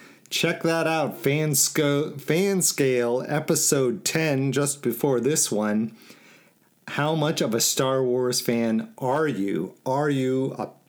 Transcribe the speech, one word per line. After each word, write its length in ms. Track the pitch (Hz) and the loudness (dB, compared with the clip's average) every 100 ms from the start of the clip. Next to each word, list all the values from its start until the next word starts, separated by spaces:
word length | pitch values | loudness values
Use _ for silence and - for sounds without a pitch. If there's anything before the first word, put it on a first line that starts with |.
| - - _ | -20 -20 _
Check 340 | - 165 165 | -2 0 0
that 240 | 165 165 160 | 0 0 0
out, 300 | 160 135 - | 0 -2 -2
fan 380 | 139 147 156 139 | 0 0 0 2
sco-, 640 | - - 147 143 151 143 | 2 2 2 2 -2 -4
fan 440 | - 156 196 196 | -2 0 2 2
scale, 640 | - - 135 123 120 123 151 | 0 2 2 2 2 0 -2
episode 760 | 147 147 156 - 143 127 107 | -2 0 0 2 2 2 0
ten, 480 | - 160 160 135 139 | -2 -2 0 0 0
just 300 | 131 143 - | 0 -2 -2
before 380 | 123 117 147 123 | -4 0 0 2
this 280 | 120 156 - | 2 0 0
one. 440 | 104 107 107 113 - - - - - _ _ _ _ - | 0 0 0 -2 -6 -20 -20 -20 -20 _ _ _ _ -8
How 260 | - 147 160 | -2 0 2
much 240 | 151 156 | 0 0
of 120 | 143 | -2
a 80 | 113 | 0
Star 400 | - - 135 135 | 0 0 0 2
Wars 360 | 127 123 127 127 | 2 0 0 -2
fan 520 | - 117 113 110 113 - | 0 0 0 0 -4 -6
are 300 | 131 139 156 | -2 0 0
you? 480 | 107 98 82 87 - - | -2 -2 -2 -4 -8 -4
Are 240 | 135 151 | 0 0
you 440 | 139 131 131 135 139 | 0 0 0 -2 -6
a 120 | 104 - | -10 -12